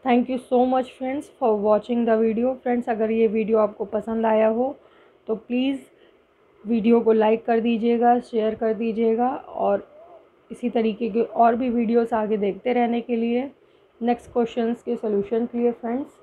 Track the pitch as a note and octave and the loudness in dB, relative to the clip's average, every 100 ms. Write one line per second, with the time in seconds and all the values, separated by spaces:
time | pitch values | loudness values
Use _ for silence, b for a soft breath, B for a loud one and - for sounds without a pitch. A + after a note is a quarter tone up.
0 | C4 A#3+ B3+ B3+ - B3 B3+ B3+ B3+ - | 2 2 2 -4 0 2 2 0 -2 -6
1 | C4 C#4 C#4+ _ B3+ G#3 G#3 G#3 G#3 A#3+ | -8 -6 -10 _ 0 0 2 2 2 -2
2 | A#3 A3 A3+ A3 A#3+ B3+ B3+ A#3+ A#3+ G#3+ | 2 2 2 0 -2 -2 -2 -2 -2 -2
3 | A3 A3+ A3+ A3 G#3+ A3 G#3 G#3 G3+ A3 | 0 2 2 2 0 2 2 -2 -6 -6
4 | G#3+ A3+ A3 A3 A3 A3 B3+ D4 b b | -4 -2 2 2 2 0 -4 -6 b b
5 | b b - A3 - B3 C4 C4+ - b | b b -8 -8 -4 -2 -2 -4 -10 b
6 | b b _ _ _ _ G3+ A3+ G#3+ A#3 | b b _ _ _ _ -2 0 4 4
7 | A3+ A3 G#3+ A3+ A#3 A3+ A3+ A#3 A#3 A#3 | 4 4 4 2 0 0 0 0 0 2
8 | A#3+ B3 B3 A#3 G#3+ A3 A3+ G#3+ A3+ G#3+ | 4 2 0 -2 -2 -2 -4 -2 -2 0
9 | A3+ A3+ B3 C#4 - - G3 G3+ - - | 0 2 0 -2 -10 -4 0 0 -4 -20
10 | - - _ _ _ A#3 B3 A#3+ A3 G#3 | -20 -20 _ _ _ -8 -4 0 -2 -2
11 | A#3 G#3 A#3 - A#3 A#3 B3+ A#3 A3 A#3 | -4 -2 -2 2 2 4 0 0 2 2
12 | A#3 A3+ G#3+ G#3+ G3 F#3+ B3 B3 A#3+ A#3+ | 2 -2 -2 -2 -2 -4 -2 0 0 -2
13 | A#3 A#3 A#3 A#3+ C4+ - b b b _ | -2 -2 0 -2 -4 -12 b b b _
14 | A#3 A#3+ - - A#3 - A3+ A#3 - A#3 | -4 -4 -4 -2 -2 -2 -4 -4 -6 -6
15 | A3+ G3+ G3+ A3+ A#3+ A#3+ A#3+ A#3 A#3 A#3+ | -2 -2 -2 -4 -4 -2 -2 -2 -6 -6
16 | C#4+ _ | -8 _